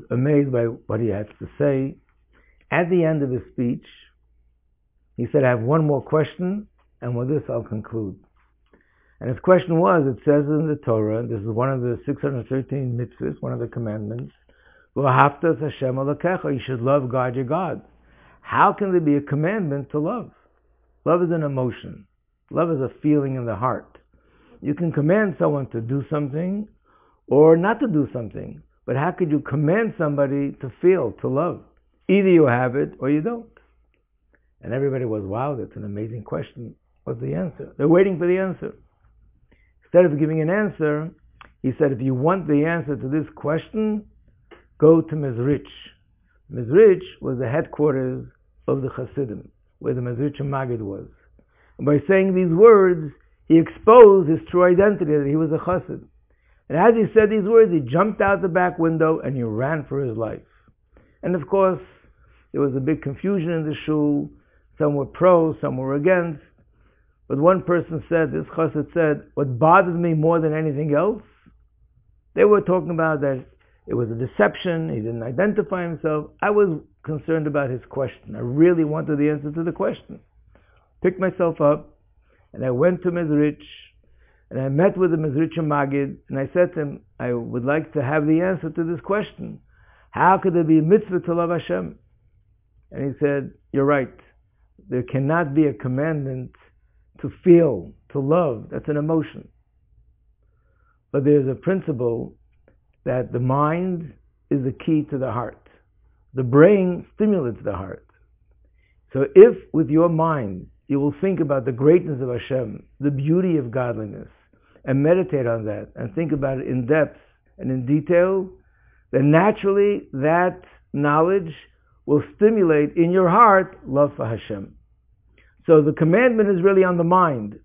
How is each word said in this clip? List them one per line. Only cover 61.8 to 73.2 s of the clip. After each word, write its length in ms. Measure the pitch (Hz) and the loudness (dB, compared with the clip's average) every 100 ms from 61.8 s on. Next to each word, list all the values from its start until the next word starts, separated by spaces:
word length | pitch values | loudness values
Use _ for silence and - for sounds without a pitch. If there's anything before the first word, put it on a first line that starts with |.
| - _ _ _ _ _ _ | -10 _ _ _ _ _ _
there 80 | 135 | -4
was 120 | 139 135 | -2 -2
a 20 | |
big 220 | 131 151 | -2 -4
confusion 500 | 139 127 190 196 160 | -6 -6 -4 -4 -2
in 140 | 165 156 | -4 -6
the 100 | 147 | -8
shul. 560 | - 151 147 147 147 - _ _ _ _ | -4 -2 0 -2 -6 -14 _ _ _ _
Some 160 | 151 143 | -2 -2
were 100 | 131 | -6
pro, 480 | - 185 170 160 139 | 2 4 6 4 -2
some 160 | 143 127 | -6 -4
were 160 | 131 | -4
against. 480 | 143 160 185 170 147 _ _ _ _ _ _ _ _ - | -2 2 0 0 -8 _ _ _ _ _ _ _ _ -8
But 100 | 135 | 2
one 240 | 165 185 | 2 2
person 420 | - 175 160 160 - | 0 -2 -2 -10 -4
said, 220 | 170 160 | -2 0
this 160 | 151 - | -4 -6
Chassid 440 | - 160 151 143 | -4 -2 -4 -4
said, 300 | 175 156 147 - - | -2 0 -2 -6 -6
"What 240 | 139 120 | -4 2
bothered 340 | 156 185 180 | 6 6 4
me 220 | 170 170 156 | -2 -2 0
more 240 | 156 170 | 2 2
than 120 | 160 | 0
anything 440 | 156 156 139 151 143 | -2 -2 -4 -2 0
else, 260 | 190 220 - _ _ _ _ _ _ _ _ _ _ | 0 -4 -12 _ _ _ _ _ _ _ _ _ _
they 100 | - | 2
were 160 | 202 208 | 4 4
talking 300 | 202 185 156 | 2 -2 -2
about 320 | 165 160 151 | -2 -2 0